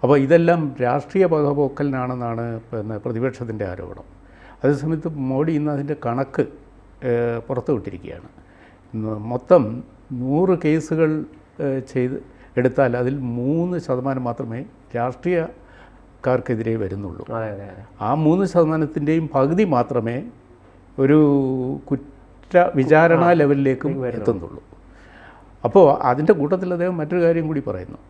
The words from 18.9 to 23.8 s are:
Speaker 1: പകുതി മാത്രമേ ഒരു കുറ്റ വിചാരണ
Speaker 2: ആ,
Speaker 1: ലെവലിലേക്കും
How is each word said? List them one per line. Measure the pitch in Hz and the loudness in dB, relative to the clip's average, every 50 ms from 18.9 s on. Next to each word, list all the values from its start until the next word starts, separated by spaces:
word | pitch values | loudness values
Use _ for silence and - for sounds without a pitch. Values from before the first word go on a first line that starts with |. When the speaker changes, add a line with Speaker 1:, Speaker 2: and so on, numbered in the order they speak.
| 156 156 147 147 160 165 160 143 - | -2 -4 -2 0 0 0 0 0 0
Speaker 1:
പകുതി | 139 131 143 165 180 220 | 2 2 2 2 2 2
മാത്രമേ | 190 147 123 120 - 135 123 110 113 117 127 185 240 - - _ _ - _ - - - - - - - - 135 | 2 2 0 0 0 -2 -2 -2 -2 -6 -6 -8 -10 -16 -20 _ _ -20 _ -20 -20 -20 -20 -20 -18 -4 0 2
ഒരു | 135 147 156 151 143 143 139 135 131 131 131 127 127 139 143 - - | 4 6 6 6 6 4 2 0 0 -2 -4 -4 -6 -6 -8 -6 -6
കുറ്റ | 143 131 - - - - - - - - - - - 175 175 180 - | -6 -6 -6 -12 -20 -20 -20 -20 -20 -20 -20 0 2 4 4 4 2
വിചാരണ | 143 131 - 151 156 160 170 170 165 170 | 0 4 6 6 6 6 6 6 4 6
Speaker 2:
ആ, | 175 175 165 | 4 4 4
Speaker 1:
ലെവലിലേക്കും | 147 139 143 139 139 135 131 127 | 4 4 4 2 2 0 0 0